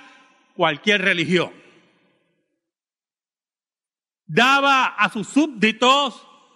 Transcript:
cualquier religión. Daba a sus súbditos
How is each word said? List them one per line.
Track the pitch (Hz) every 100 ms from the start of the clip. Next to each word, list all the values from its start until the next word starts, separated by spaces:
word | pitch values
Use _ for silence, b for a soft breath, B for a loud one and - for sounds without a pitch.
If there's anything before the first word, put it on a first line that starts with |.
| B B B B _
cualquier | - 165 143 208 202
religión. | 185 175 151 175 143 - - _ _ _ _ _ _ _ _ _ _ _ _ _ _ _ _ _ _ _ _ _ _ _ _ _
Daba | - 160 254 277 277 269 220
a | - 208
sus | 226 185
súbditos | 269 311 233 214 220 247 277 277 - - _ _